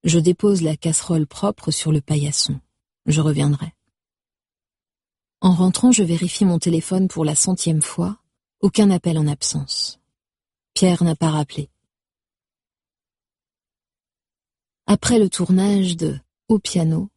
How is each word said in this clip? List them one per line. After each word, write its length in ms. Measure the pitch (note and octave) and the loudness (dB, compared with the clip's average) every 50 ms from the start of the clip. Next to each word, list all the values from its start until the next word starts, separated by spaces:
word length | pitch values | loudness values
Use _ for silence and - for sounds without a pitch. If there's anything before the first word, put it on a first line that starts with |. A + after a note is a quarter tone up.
| - | 0
Je 160 | D#3+ D#3+ E3+ | 2 2 4
dépose 420 | D#3 F3+ F3+ _ - G#3 G3+ F#3 | 4 2 2 _ 2 2 2 2
la 140 | E3 D#3 D#3 | 0 -2 -4
casserole 500 | - - E3 D#3+ - - - E3+ D#3+ D3+ | -2 -2 -2 -2 -2 -2 -2 -2 -2 -2
propre 460 | C#3+ - - - G3+ G#3+ - - - | -2 -6 -4 -4 -4 -4 -4 -6 -4
sur 220 | D3 - - D#3 D#3 | -4 -2 0 0 0
le 80 | D3+ | 0
paillasson. 580 | C#3 - D3+ D3 C#3+ D3 C#3+ - - - C#3 C3 _ _ _ _ _ _ _ _ _ | 0 -2 -2 -2 -2 -2 -2 -2 -2 -2 -4 -8 _ _ _ _ _ _ _ _ _
Je 160 | - D3+ D#3 | 0 0 2
reviendrai. 520 | D#3 D#3 D3 D3 C#3+ D3 D3 C#3 D#3+ D#3+ _ _ _ _ _ _ _ _ _ _ _ _ _ _ _ _ _ _ _ _ _ _ _ _ _ _ _ _ _ _ _ _ _ _ | 2 2 0 2 2 0 0 -2 -4 -10 _ _ _ _ _ _ _ _ _ _ _ _ _ _ _ _ _ _ _ _ _ _ _ _ _ _ _ _ _ _ _ _ _ _
En 140 | - F#3 F#3 | 2 2 4
rentrant, 400 | E3 F#3 F#3 F3+ - - B3+ B3 | 4 2 2 2 4 4 4 4
je 100 | G#3+ G3+ | 4 2
vérifie 400 | E3 E3+ E3 F3+ F3 - - G#3 | 0 0 -2 -2 -4 0 2 2
mon 160 | F#3+ F3 E3 | 2 2 2
téléphone 480 | - F3 E3 D#3+ - - F#3 F#3+ F#3+ | 0 0 0 0 -2 -2 0 0 0
pour 160 | F#3 - - D#3+ | 0 0 -2 -2
la 120 | D3+ D3+ | 0 0
centième 460 | - - - F#3 - - E3+ D#3+ D#3 | 0 0 0 0 -2 0 0 0 0
fois. 380 | - - - - E3+ F#3 G#3 _ _ _ _ _ _ _ _ _ | -2 -4 -4 -4 -4 -4 -6 _ _ _ _ _ _ _ _ _
Aucun 320 | - G3 - - G#3+ G3+ | -2 0 4 4 4 4
appel 260 | F#3+ F3 - E3+ D#3+ | 4 2 0 -2 0
en 80 | D#3 D3+ | 0 0
absence. 760 | D3+ D3 - - - - D3+ C#3 - - - - - - _ _ _ _ _ _ _ _ _ _ _ _ _ _ _ _ | 0 -2 -4 -6 -6 -6 -6 -6 -6 -6 -6 -6 -8 -10 _ _ _ _ _ _ _ _ _ _ _ _ _ _ _ _
Pierre 320 | - - F#3 F3+ E3+ F3 | 0 2 2 2 2 2
n'a 100 | E3+ D3+ | 0 0
pas 160 | - E3 D#3+ | 0 0 0
rappelé. 380 | D#3 D3+ D3 - - - C#3+ - _ _ _ _ _ _ _ _ _ _ _ _ _ _ _ _ _ _ _ _ _ _ _ _ _ _ _ _ _ _ _ _ _ _ _ _ _ _ _ _ _ _ _ _ _ _ _ _ _ _ _ _ _ _ _ _ _ _ _ _ _ _ _ | 0 0 -2 -4 -6 -12 -12 -12 _ _ _ _ _ _ _ _ _ _ _ _ _ _ _ _ _ _ _ _ _ _ _ _ _ _ _ _ _ _ _ _ _ _ _ _ _ _ _ _ _ _ _ _ _ _ _ _ _ _ _ _ _ _ _ _ _ _ _ _ _ _ _
Après 320 | _ G#3 _ - - A#3+ A3+ | _ _ _ -6 -2 0 0
le 100 | G#3+ F#3 | 0 0
tournage 680 | - - F3+ - F#3 F#3 F#3+ G3+ G3+ G3 F#3+ F3+ F3 | -2 -6 -2 0 0 0 0 0 -2 -2 -2 -4 -4
de 240 | D#3+ D#3+ D#3 C#3 C#3 _ _ _ _ _ _ | -6 -6 -6 -6 -8 _ _ _ _ _ _
Au 100 | A3+ G#3 | -2 -2
piano 500 | - - - F3+ E3 D#3+ D#3+ D#3 F#3+ G3+ _ | -2 -4 -4 -2 -2 0 -2 -2 -4 -8 _